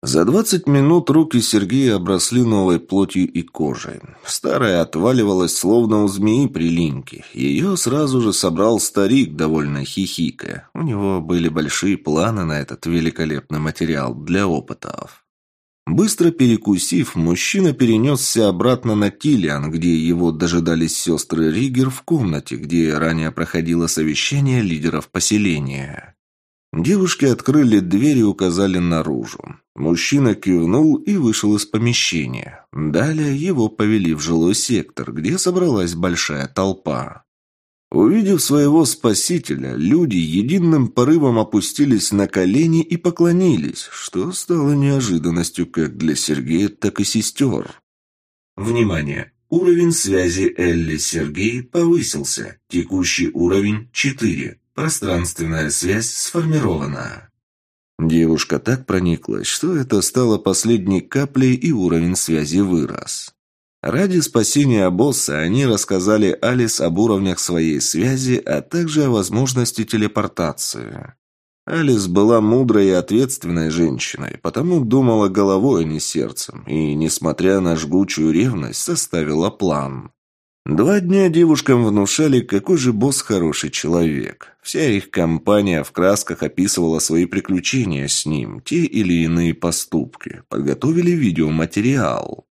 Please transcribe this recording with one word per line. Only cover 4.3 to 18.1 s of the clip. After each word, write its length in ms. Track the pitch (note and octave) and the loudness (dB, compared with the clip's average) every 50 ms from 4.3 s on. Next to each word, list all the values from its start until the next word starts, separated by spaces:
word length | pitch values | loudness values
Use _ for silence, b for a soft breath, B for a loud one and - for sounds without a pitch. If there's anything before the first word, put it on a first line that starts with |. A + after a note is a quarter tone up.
| - - - C3+ - C#3 C3 G#2+ F#2 F2 | -10 -6 -4 -2 0 2 2 2 2 2
отваливалась, 760 | E2 D#2+ - D#2+ F2 A#2 C3 B2 A2 G2+ G2 F#2 F2+ E2 - | 0 0 -2 0 0 2 2 2 2 2 2 2 0 0 -2
словно 480 | - - F2+ G#2+ A#2+ A#2 A2 G#2+ G#2+ G#2 | -2 0 2 2 4 4 2 2 2 2
у 60 | G2+ | 0
змеи 380 | G2 G2 G2 G#2+ G#2+ C3 C#3+ B2+ | 0 0 0 0 2 2 0 0
при 200 | - E2 E2 E2+ | -2 -2 -2 0
линьке. 560 | E2+ E2+ E2+ D#2 C#2 C2 C2 - - - - - | 0 0 0 -2 -4 -6 -10 -14 -18 -20 -20 -18
Ее 460 | - - C2 C#2 C#2+ E2+ D3+ G3 F#3+ E3+ | -8 -4 -2 -2 0 0 0 -2 -2 -2
сразу 420 | - A#2+ B2+ D3 D#3 C#3 C3 B2+ | -2 -2 0 0 0 0 0 0
же 140 | A#2 G#2+ F#2 | 0 0 0
собрал 480 | - - F#2 E2 D#2+ G2 A2+ A#2 G2+ | 0 0 0 0 2 2 2 2 2
старик, 560 | - - - G#2 G2 G2 B2 C#3 B2+ E2+ D2 D2+ | 0 -2 0 0 2 2 4 2 2 0 -2 -4
довольно 480 | E2 D#2 D#2 D#2 D2 C#2+ C#2+ C#2+ C#2 | -2 0 0 0 -2 -2 -4 -6 -6
хихикая. 840 | - - - F#2+ E2+ - - E2+ C2 - - - - - - - _ _ | -6 -4 -4 -4 -4 -4 -4 -4 -4 -4 -8 -12 -12 -12 -14 -16 _ _
У 80 | - | -6
него 400 | D#3 D#3 A2+ G2+ G2+ G2 G2 F#2 | -4 -4 -2 -2 0 0 -2 -2
были 260 | D#2 D#2+ F2+ F2 E2+ E2 | -2 0 0 0 0 0
большие 500 | D#2 D#2+ D#2 C#2+ - - - F#2+ G2 - | -2 -2 -4 -4 -4 -2 0 0 -2 -2
планы 460 | - - D2+ D#2 F2 A2 A2+ G#2 F2+ | -2 -2 0 0 0 0 0 -2 -4
на 160 | D#2+ D2+ D2 | -4 -4 -4
этот 260 | C#2+ - B1 - - E2 | -6 -8 -12 -10 -6 -2
великолепный 720 | E2+ E2+ D#2+ D#2+ D#2 - E2 D#2 D2+ C#2 - _ D2+ D2+ | -2 0 0 -2 -2 -2 -4 -4 -4 -6 -8 _ -6 -4
материал 540 | D#2 D#2 D2+ - E2+ D#2+ D#2+ C#2+ C2+ B1 A#1 | -4 -4 -4 -4 -2 -2 -2 -2 -4 -6 -8
для 320 | C2 D2 D2+ E2+ F#2 G2+ | -10 -6 -2 0 0 2
опытов. 760 | F#2+ E2+ C#2+ - - - _ - G1+ G1+ - - - - _ _ _ _ _ _ _ _ _ _ _ _ _ _ - | 0 0 -2 -4 -8 -14 _ -12 -14 -14 -14 -14 -16 -20 _ _ _ _ _ _ _ _ _ _ _ _ _ _ -2
Быстро 420 | D#2+ B2+ G3+ A3 - - F3 E3+ | 2 2 2 2 2 2 2 2
перекусив, 840 | E3 - C3 A#2+ A2+ G#2+ - - G2+ F2+ - - - F3+ D3 - - | 4 4 2 2 2 2 2 0 0 0 0 0 0 0 0 0 -2
мужчина 560 | E2+ D#2+ E2+ F2 F2+ - - - G3 F#3+ E3+ | 0 0 0 0 0 -2 -2 0 2 2 2
перенесся 800 | C3 - C3 A#2 A2+ A2 A#2 C#3 | 2 2 4 4 4 4 4 2